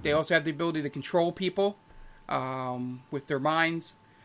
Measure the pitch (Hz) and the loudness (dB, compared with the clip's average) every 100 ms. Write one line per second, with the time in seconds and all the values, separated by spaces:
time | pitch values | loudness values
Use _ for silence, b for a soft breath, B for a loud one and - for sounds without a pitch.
0 | 156 151 156 165 156 147 170 156 143 143 | 0 2 4 2 2 -2 -2 -2 -4 -6
1 | - 180 170 175 185 190 196 202 - b | 0 2 2 0 -2 2 2 0 -12 b
2 | b b b 139 131 131 127 123 127 127 | b b b -2 -2 -4 -4 -4 -4 -8
3 | - 143 - 139 147 160 165 165 - - | -8 -8 -2 0 2 4 2 0 -6 -16
4 | b b | b b